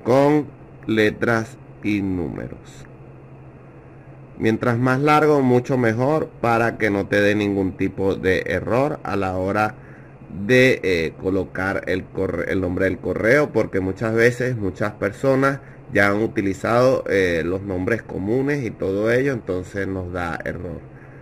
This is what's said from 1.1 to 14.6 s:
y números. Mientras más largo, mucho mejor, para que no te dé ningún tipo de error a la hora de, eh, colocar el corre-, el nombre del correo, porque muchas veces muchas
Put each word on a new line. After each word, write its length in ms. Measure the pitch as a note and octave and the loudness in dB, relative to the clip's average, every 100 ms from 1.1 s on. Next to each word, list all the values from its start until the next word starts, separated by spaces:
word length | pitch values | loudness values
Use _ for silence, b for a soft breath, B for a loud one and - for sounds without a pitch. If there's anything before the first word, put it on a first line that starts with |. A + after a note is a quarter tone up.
| G#2+ A2+ A2+ G#2+ - - - | 2 0 0 -2 -10 -20 -8
y 180 | G#2 G#2 | -2 0
números. 880 | G2 F#2 D2 G1+ A#1+ - - - - - - - - - - - - - - - - - - - | 0 -2 -4 -6 -10 -12 -18 -20 -20 -20 -20 -20 -20 -20 -20 -20 -20 -20 -20 -20 -20 -20 -18 -2
Mientras 400 | A2 A2+ B2 A#2 | 0 2 0 2
más 220 | B2+ C3 | 2 2
largo, 400 | D3+ D3+ D#3 D3 | 4 4 6 4
mucho 360 | B2+ B2 B2 B2+ | 4 4 2 0
mejor, 520 | A#2 A2 C3 D#3 - - | 2 2 0 0 -4 -4
para 380 | A#2 A2+ A#2 - | 0 2 0 0
que 100 | A2 | 0
no 160 | G2+ F#2+ | 0 0
te 160 | G2+ | 2
dé 140 | G2+ G#2 | 2 2
ningún 380 | G2+ G2 F#2+ | 0 0 -2
tipo 420 | F#2 F#2+ - F#2+ C#2 | -2 -4 -2 -2 0
de 240 | F2+ F2+ - | 0 0 0
error 520 | F2+ - A#2 D3 D3+ | -4 0 0 0 -4
a 120 | - G2 | -4 -4
la 200 | F#2+ F#2 | -2 -2
hora 380 | F#2 G#2 G#2+ B2+ B B B B - E2 G#2 | -2 0 0 -4 B B B B -14 -6 2
de, 340 | B2+ C3 - | 6 6 4
eh, 300 | F#2 F2 D#2 - | 0 0 -2 -4
colocar 600 | F#2 F#2+ F2+ - F#2+ F#2+ - | -2 -2 -2 -4 -4 -4 -2
el 160 | F#2+ | -4
corre-, 480 | - F#2+ F#2+ F2 - | -4 -6 -4 -4 -2
el 80 | F#2 | -2
nombre 260 | F2+ F2+ F#2+ | -2 0 0
del 120 | F#2 | -2
correo, 560 | F#2 F2+ G#2+ C#3+ D3 | -4 0 2 2 2
porque 260 | A2 F#2+ G2 | 0 0 -2
muchas 340 | F#2+ F#2+ A2+ | -4 -4 -2
veces 440 | A2+ A#2+ B2 B2+ | 2 2 2 -4
muchas 340 | A#2+ | -4